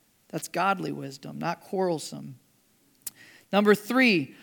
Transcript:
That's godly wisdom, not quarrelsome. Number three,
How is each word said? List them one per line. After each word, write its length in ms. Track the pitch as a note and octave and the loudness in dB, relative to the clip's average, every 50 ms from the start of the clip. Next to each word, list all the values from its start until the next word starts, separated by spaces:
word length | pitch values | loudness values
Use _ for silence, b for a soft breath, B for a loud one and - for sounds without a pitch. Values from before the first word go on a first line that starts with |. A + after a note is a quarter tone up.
| _ _ _ _ _ - | _ _ _ _ _ -10
That's 180 | - D#3+ - | -10 -8 -8
godly 460 | - - F3 F3+ G3 G3 F3+ D#3+ D3 | -6 -4 0 2 2 0 0 -2 -8
wisdom, 460 | D3 C#3+ C#3 C3+ C3+ - - D3 D3 C#3+ | -8 -8 -10 -12 -12 -14 -14 -12 -10 -6
not 240 | C#3+ E3 E3+ - | -4 -6 -6 -6
quarrelsome. 760 | - - G3+ F#3 F#3+ F3+ E3 C#3+ - - - - - C#3 C3 - _ _ _ _ _ _ _ _ _ _ _ _ - - b b b b b b b b | -8 -8 -4 -2 0 0 -2 -4 -6 -10 -12 -14 -14 -14 -16 -18 _ _ _ _ _ _ _ _ _ _ _ _ -16 -16 b b b b b b b b
Number 220 | F#3+ G3+ G#3 G#3 G3+ | 2 4 6 6 4
three, 600 | G3+ - - A#3+ C4 C4 A#3+ G3 D#3+ C3+ - B B | 4 2 0 2 4 6 6 4 4 0 -4 B B